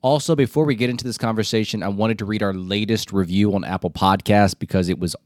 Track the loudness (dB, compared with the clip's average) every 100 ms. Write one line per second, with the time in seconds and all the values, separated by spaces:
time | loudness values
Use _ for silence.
0 | 0 0 2 0 2 2 0 0 0 -2
1 | -6 -4 -2 -2 0 0 -2 -4 -4 -2
2 | -2 -2 -4 -2 -2 -4 -4 -2 0 -2
3 | -2 -2 0 2 2 2 -2 -4 -4 0
4 | 2 2 4 4 4 2 -2 0 0 0
5 | -4 -6